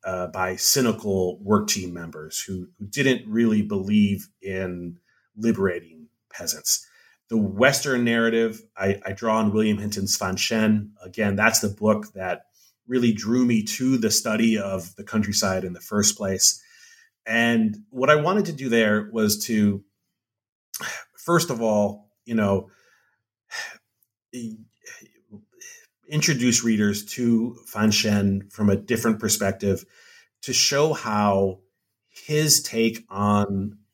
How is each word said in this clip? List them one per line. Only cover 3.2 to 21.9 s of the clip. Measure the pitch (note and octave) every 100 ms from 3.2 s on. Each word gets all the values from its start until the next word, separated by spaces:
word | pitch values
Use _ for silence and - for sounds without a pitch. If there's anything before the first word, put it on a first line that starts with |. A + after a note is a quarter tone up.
| G#2+
really | A2 A#2 G#2+
believe | G#2 G2+ F#2+ G#2+ G2+ F#2+ - _
in | G3 - F#2 F2 F2 F2 _ _ _ G#2+
liberating | A2+ F#2+ F#2+ F2 - - - _ _
peasants. | - F2 - - - - _ _ _ _
The | A2+
Western | G2+ G2 C3 C#3+ C#3+ B2+ A#2+
narrative, | A#2 A2+ A2+ A2+ G#2+ - -
I, | G2 G2 -
I |
draw | G#2 A2+ A2
on | G#2+
William | G#2+ G#2+ G2
Hinton's | G#2 G2+ G2 -
Fan | F#2+ F#2+
Shen. | - A2+ A2 G#2+ G#2 -
Again, | F#2 G2+ G#2 G2
that's | A2 A2+
the | G#2
book | G2 G#2+ G#2 G#2
that | F#2+ F#2 F2 _ _ _ _ _
really | B2+ A#2+
drew | G2+ G2+ B2 B2
me | A2+
to | G#2 - B2+ C3
the | A2
study | G#2 A#2+ G#2+ A#2 G#2+
of | G2 F#2+ F2 -
the |
countryside | G2+ A2 G2+ G2+ G2 F#2
in | F2+
the | F2
first | - G#2 G2+ -
place. | G2 F#2+ - - _ _ - _ _ _ -
And | A#2 A#2 A#2 A2 G#2 -
what | B2+ C3+
I | D3+
wanted | D3+ G3+ E3+
to |
do | D3 C3+
there | A#2 A2 G#2 G#2
was | A2+ G#2+ G#2 -
to, | A2 G#2 G2 - _ _ _ _ _ _ _ _ - - - - -
first | - E3+ E3+
of | A#2+
all, | A2+ G#2+ G2+